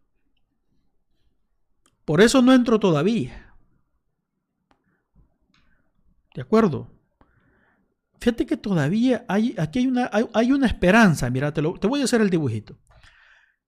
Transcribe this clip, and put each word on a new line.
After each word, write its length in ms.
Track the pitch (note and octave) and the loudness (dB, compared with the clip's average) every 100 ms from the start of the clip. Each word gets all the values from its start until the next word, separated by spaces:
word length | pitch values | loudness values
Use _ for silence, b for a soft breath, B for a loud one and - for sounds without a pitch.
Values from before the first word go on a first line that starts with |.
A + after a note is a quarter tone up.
| _ _ _ _ _ _ _ _ _ _ _ _ _ _ _ _ _ _ _ _ | _ _ _ _ _ _ _ _ _ _ _ _ _ _ _ _ _ _ _ _
Por 160 | - D3+ | -2 4
eso 220 | A3+ C4+ | 4 6
no 100 | B3 | 6
entro 260 | C4 B3 A3 | 6 4 2
todavía. 760 | G3+ D3+ E3+ A3+ B2+ - - - _ _ _ _ _ _ _ _ _ _ _ _ _ _ _ _ _ _ _ _ _ _ _ _ _ _ _ | 2 2 0 -2 -4 -10 -20 -20 _ _ _ _ _ _ _ _ _ _ _ _ _ _ _ _ _ _ _ _ _ _ _ _ _ _ _
¿De 80 | - | -18
acuerdo? 500 | B2+ A3 G#3+ B2+ A#2+ - _ _ _ _ _ _ _ _ _ _ _ _ | -2 2 2 -2 -10 -20 _ _ _ _ _ _ _ _ _ _ _ _
Fíjate 240 | - A#3 | -4 -2
que 120 | C#4+ C#4+ | -4 -8
todavía 680 | A3 F3+ C#3 G#3+ B3+ A#3 - | -4 -4 -2 -2 -2 -2 -4
hay, 260 | F#3+ A3+ - | -4 -4 -4
aquí 200 | D#3 B3+ | -6 -4
hay 80 | B3+ | -2
una, 240 | B3 - | -2 -4
hay, 160 | G#3 B3 | -4 -4
hay 180 | G#3+ A#3+ | -2 0
una 140 | C#4 B3+ | 0 -2
esperanza. 640 | - F3+ G#3+ G#3+ C#3+ B2 | 0 2 4 4 2 -4
Mira, 240 | B2+ D3 | -4 -6
te 80 | D3 | -4
lo, 100 | D3+ | -6
te 120 | F#3+ G3+ | -4 -4
voy 160 | C#4+ | -2
a 20 | |
hacer 160 | B3+ A#3+ | -2 0
el 80 | G#3+ | 0
dibujito. 500 | F3+ C#3+ G#2+ - - _ b b b b b b b | -2 -4 -6 -12 -20 _ b b b b b b b